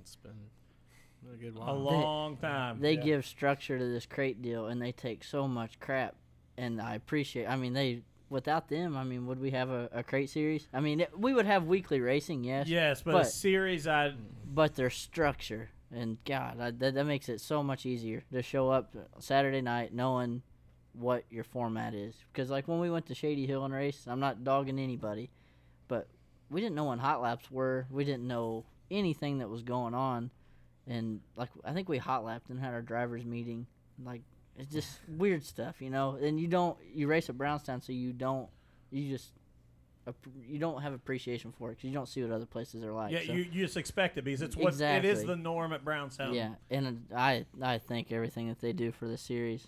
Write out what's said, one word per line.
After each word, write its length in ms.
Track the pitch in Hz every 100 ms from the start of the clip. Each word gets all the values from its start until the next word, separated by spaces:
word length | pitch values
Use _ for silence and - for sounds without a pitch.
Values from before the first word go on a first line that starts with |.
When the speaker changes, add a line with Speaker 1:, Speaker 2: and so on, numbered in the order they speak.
Speaker 1:
It's 140 | - -
been 160 | - 107 107 - - _ - - - - 123
a 40 | 117
good 200 | 117 110
Speaker 2:
A 20 |
Speaker 1:
while. 160 | 117 139
Speaker 2:
long 560 | 139 160 156 151 151
Speaker 3:
they, 120 | 139 156
Speaker 2:
time. 340 | 139 123 120
Speaker 3:
they 120 | 147
Speaker 2:
Yeah. 60 | 156
Speaker 3:
give 220 | 143 147 -
structure 520 | - 143 139 - 127
to 60 | 123
this 180 | 120
crate 380 | - - 135 110
deal, 240 | 123 117 107
and 140 | 120
they 120 | 123
take 320 | 120 127 107
so 240 | - 147 139
much 320 | 120 113 -
crap, 360 | - 135 120 - - - - -
and 240 | 123 113
I 120 | 113 107
appreciate, 500 | - 151 139 123 107
I 100 | 131
mean, 160 | 127
they, 300 | 131 135 120 - - -
without 400 | 135 127 160 -
them, 260 | 151 175
I 80 | 139
mean, 240 | 131 123 123
would 140 | 127
we 120 | 135
have 180 | 131 127
a, 180 | 123 120
a 80 | 120
crate 260 | 123 139 135
series? 400 | 156 151 156 -
I 60 | 131
mean, 200 | 151 151
it, 180 | 175 175
we 140 | 240
would 140 | 254 208
have 180 | 196
weekly 360 | 160 190 180 139
racing, 440 | 123 143 147 143
yes. 220 | 120 135 143
Speaker 2:
Yes, 320 | 170 156 135
but 100 | 170
a 60 | 175
Speaker 3:
but 40 |
Speaker 2:
series, 600 | 131 - 196 190 190 175 151
I 260 | 151 147 135 107 - 139
Speaker 3:
but 220 | 139 156
their 160 | - 127
structure, 800 | - - - 147 - - 110 113 - -
and 280 | 120 113 113 -
God, 340 | 135 123 120
I, 120 | 120
that, 200 | 120 131
that 120 | 135 147
makes 240 | 139 -
it 100 | 110
so 220 | - 151
much 240 | 143 131 127
easier 360 | 120 113 113 -
to 80 | 127
show 260 | 120 139 131
up 260 | 131 107 113 - -
Saturday 440 | - 139 139 135
night 320 | 123 120 120
knowing 480 | 120 127 127 120 120 - - - - -
what 320 | 123 120 123 -
your 160 | 113
format 480 | 110 127 117 113 113
is. 220 | 107 104 - -
'Cause, 160 | - 131
like, 160 | 139 139
when 120 | 170
we 80 | 175
went 160 | 170 -
to 80 |
Shady 320 | 127 151 143 135
Hill 200 | 135 135
and 80 |
raced, 340 | 135 143 139 -
I'm 100 | 127
not 240 | 139 110
dogging 340 | 127 135 135 135
anybody, 500 | 131 123 110 107 123 - - - - - -
but 200 | - - - - - -
we 140 | 160
didn't 120 | 226
know 100 | 147
when 140 | 151 120
hot 220 | 135 147
laps 300 | 120 123 -
were. 360 | 131 131 131 131
We 120 | 135 143
didn't 200 | 131 123
know 380 | 120 113 113 - - -
anything 480 | 196 185 147 143 139
that 120 | 113
was 120 | 117
going 300 | 120 123 120
on. 380 | 120 131 120 123 - - - - _ -
And, 340 | 120 113 107 - -
like, 140 | 120 - 104
I 80 |
think 160 | 165 190
we 80 | 135
hot 260 | - 131
lapped 240 | 113 117 -
and 100 | 127
had 140 | 131
our 80 | 120
driver's 460 | 117 113 123 117 117
meeting. 400 | 120 117 117 120 _ - -
Like, 200 | 127 120 - - - -
it's 160 | 135
just 260 | 151 143 -
Speaker 2:
<laughs> 40 | -
Speaker 3:
weird 360 | 156 196 170
stuff, 380 | - - 117 -
you 80 | 131
know? 220 | 135 135
And 260 | 131 147 156
you 80 | 170
don't, 300 | 180 175 - 82
you 140 | 135 143
race 200 | 160 160
at 80 | 123
Brownstown, 460 | 143 147 - 127
so 100 | -
you 220 | 127 127
don't, 340 | 123 131 135 113 - - - -
you 200 | 139 143
just, 220 | 131 - - - - - - - - -
app-, 80 | 123 139 131 120
you 100 | 147
don't 220 | 165 135
have 140 | 143
appreciation 580 | 127 - 127 123 120 113
for 200 | - 117
it 20 |
'cause 100 | -
you 80 | 131
don't 160 | 139 127
see 140 | 135
what 80 | 117
other 160 | 113 117
places 360 | 117 117 113
are 100 | 110
like, 180 | 110 107
Speaker 2:
Yeah, 80 | 170 160
Speaker 3:
so. 60 |
Speaker 2:
you, 60 | 175 175
you 120 | 170
just 120 | 185 175
expect 400 | - - 180 147
it 80 |
because 160 | 131 135
it's 160 | 160 -
what, 160 | 170 139
it 240 | 147 143
is 160 | 196 208
Speaker 3:
Exactly. 60 | -
Speaker 2:
the 100 | 175
norm 380 | 165 170 165
at 100 | 151
Brownstown. 480 | 143 151 139 131 135
Speaker 3:
Yeah, 220 | 120 110 - -
and 340 | 135 131 117 123
I, 300 | 120 131 120 - -
I 160 | 127 117
thank 360 | - 120 -
everything 360 | 113 113 - 113
that 120 | 117
they 120 | 120
do 200 | 101 117
for 140 | - 117
the 120 | 127
series. 480 | - 120 117 113